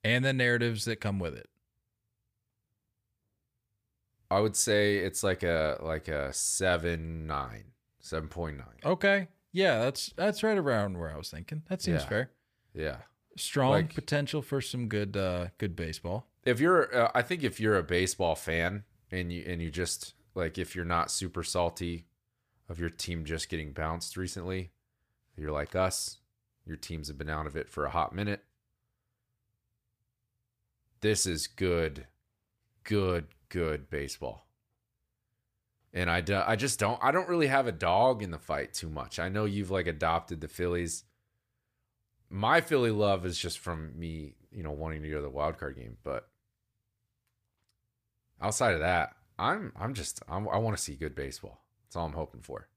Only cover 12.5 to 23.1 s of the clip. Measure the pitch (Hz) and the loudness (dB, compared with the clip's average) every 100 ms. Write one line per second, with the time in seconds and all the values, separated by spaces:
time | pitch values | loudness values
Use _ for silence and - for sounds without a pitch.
12.5 | _ _ - 78 - - _ _ - - | _ _ -6 -4 -6 -14 _ _ -8 -4
13.5 | 143 131 147 160 - - 147 143 156 127 | 2 4 4 4 -4 -2 -2 0 -4 -2
14.5 | 139 123 127 117 104 101 98 92 90 87 | -4 -2 -4 -2 -2 0 0 0 0 -4
15.5 | - 104 82 82 80 85 101 - _ 127 | -4 -4 -2 -6 -6 -6 -6 -8 _ 0
16.5 | 117 160 180 - 123 117 123 117 180 131 | 4 6 6 6 4 6 4 2 0 -2
17.5 | - 107 98 82 90 92 - 87 76 - | 2 4 4 4 2 2 2 2 2 0
18.5 | 82 85 101 104 _ _ 92 87 87 - | 0 0 -2 -10 _ _ -6 -4 -6 -6
19.5 | 85 82 78 87 - - _ _ 95 82 | -4 -4 -2 -4 -4 -10 _ _ -4 -4
20.5 | 92 87 90 85 85 - - 92 - 80 | -2 -6 -4 0 0 0 -2 -4 -4 -2
21.5 | 90 85 - 87 85 - _ _ _ _ | 0 0 0 -6 -6 -12 _ _ _ _
22.5 | _ - 85 85 - - | _ -14 -4 -4 -4 -6